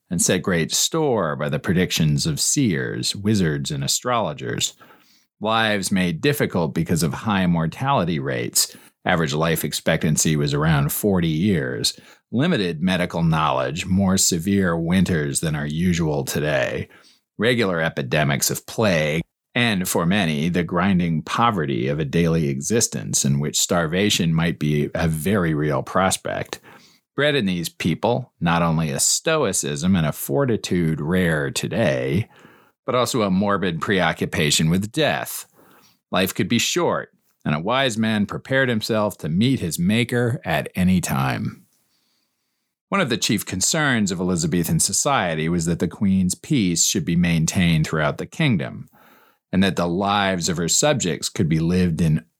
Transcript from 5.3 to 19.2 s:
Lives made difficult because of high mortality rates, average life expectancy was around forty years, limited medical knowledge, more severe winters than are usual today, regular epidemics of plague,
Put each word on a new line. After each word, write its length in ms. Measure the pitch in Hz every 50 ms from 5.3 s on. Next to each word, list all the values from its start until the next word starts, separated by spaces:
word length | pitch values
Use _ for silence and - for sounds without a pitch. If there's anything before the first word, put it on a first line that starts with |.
| _ -
Lives 520 | - 110 110 113 113 110 104 101 92 -
made 300 | 101 92 92 87 85 78
difficult 520 | - 143 143 - 123 - - 92 85 73 64
because 280 | - 82 - 90 80
of 120 | 80 80 67
high 340 | - - - 104 98 92 90
mortality 720 | 85 82 82 82 80 - 135 135 139 127 90 85 87 76
rates, 560 | 67 69 65 60 58 - 50 - - - - - - - _ _ -
average 280 | - 90 82 82 76 69
life 300 | 76 80 82 82 78 -
expectancy 720 | 76 73 - - - 82 78 - 85 76 76 - 85 78
was 180 | 73 71 73 69
around 380 | 73 73 80 80 71 71 73
forty 360 | - - - 107 98 92 85 82
years, 720 | 78 78 87 107 101 80 69 62 64 62 - - - - - - - _ _ -
limited 500 | - 113 139 180 180 127 98 87 85 76
medical 420 | 80 92 92 87 87 87 - 87 85
knowledge, 640 | 82 80 78 78 78 67 65 65 64 67 87 92
more 320 | 90 95 95 98 95 92 92
severe 580 | - - 92 85 80 101 98 98 95 90 85
winters 640 | 85 85 82 87 95 90 85 92 80 73 71 69 -
than 140 | - 80 76
are 120 | 76 73 73
usual 560 | 73 80 87 92 87 82 85 78 73 73 67
today, 680 | - - - 73 76 76 67 62 - - - - - - - - - - _ _ _ _ -
regular 420 | 104 117 127 117 117 98 90 82
epidemics 720 | 80 - - - 71 64 - 78 76 69 71 67 - -
of 160 | - - -
plague, 560 | - - - 117 104 92 80 76 76 73 82